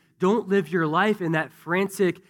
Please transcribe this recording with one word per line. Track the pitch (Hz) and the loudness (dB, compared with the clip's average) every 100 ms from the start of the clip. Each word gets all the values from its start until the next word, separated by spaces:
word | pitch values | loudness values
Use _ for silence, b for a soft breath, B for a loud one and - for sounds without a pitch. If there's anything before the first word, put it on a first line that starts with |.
| b b | b b
don't | 185 226 185 | 0 0 0
live | 202 151 | 0 0
your | 175 160 | -2 0
life | 160 214 208 | 2 0 0
in | 170 | -2
that | 160 160 | -2 -4
frantic, | - - 175 196 - 185 - b | -10 -4 -2 -2 0 0 -2 b